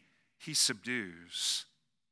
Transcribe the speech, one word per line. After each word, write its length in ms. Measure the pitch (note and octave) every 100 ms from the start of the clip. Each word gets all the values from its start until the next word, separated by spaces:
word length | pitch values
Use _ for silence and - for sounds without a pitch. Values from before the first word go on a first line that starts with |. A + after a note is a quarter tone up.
| _ _ _ -
he 160 | -
subdues 1120 | D3 - G#2+ A#2 B2 F#2+ E2+ E2+ - - - - _ _ _ _